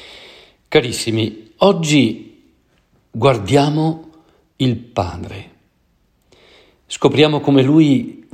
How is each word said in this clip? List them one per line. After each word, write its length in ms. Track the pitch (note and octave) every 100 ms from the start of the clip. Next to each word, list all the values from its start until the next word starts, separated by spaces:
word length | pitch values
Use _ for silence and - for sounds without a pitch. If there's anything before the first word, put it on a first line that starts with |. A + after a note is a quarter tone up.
| - - - - _ _ -
Carissimi, 840 | D#3 B2+ - A#2 A2 G#2+ - - -
oggi 960 | F#3+ F3 D#3 D3 A2+ F#2+ - - _ _ _ _ _ _ _
guardiamo 1000 | A#2 C3+ A#2 F#2 C#3 C#3+ D#3 D#3 D#3+ - _ _ _ _ -
il 180 | C3 A#2
Padre. 760 | - - F#2 F2+ - G2+ - _ _ _ _ _ _ _ _ _ _ _ _ _ -
Scopriamo 540 | - C#3 B2+ D3+ D3
come 240 | D3 C#3
Lui 640 | C3 D#3 D3+ B2 - - -